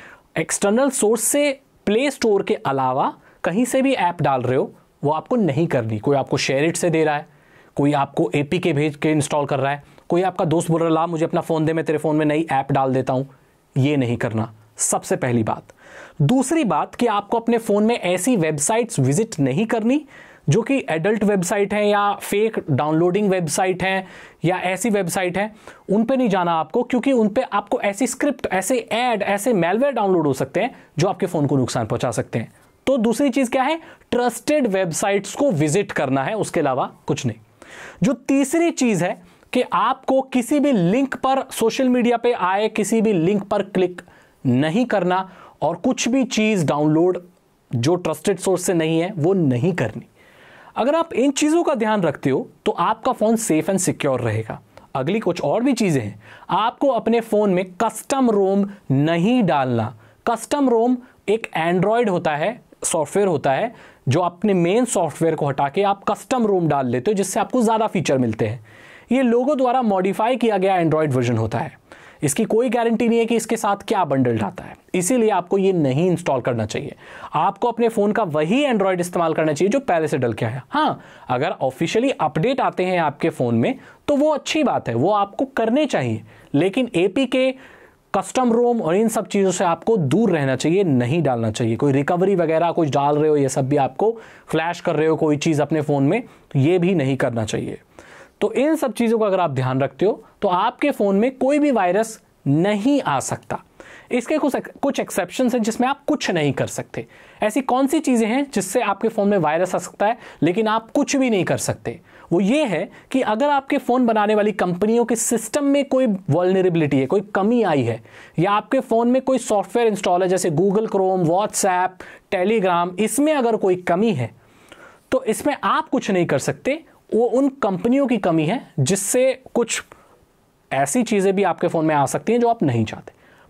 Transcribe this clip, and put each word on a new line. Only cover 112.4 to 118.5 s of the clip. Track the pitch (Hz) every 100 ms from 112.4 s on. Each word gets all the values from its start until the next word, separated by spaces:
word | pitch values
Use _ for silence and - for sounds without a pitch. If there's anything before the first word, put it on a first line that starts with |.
| 196 294 269
है | 165 208 - -
कि | 262
अगर | 226 214 285
आपके | 285 277 285
फ़ोन | - 247 240
बनाने | 220 208 214
वाली | 208
कंपनियों | 202 180 175 214 233 233
के | 233
सिस्टम | - 226 - 294
में | 285 285 277
कोई | 262 262 190 -
वल्नरेबिलिटी | 156 185 190 185 170 147 139
है, | 131
कोई | 196 202 208
कमी | 202 240
आई | 196 147
है, | 117 113 - - - -
या | 185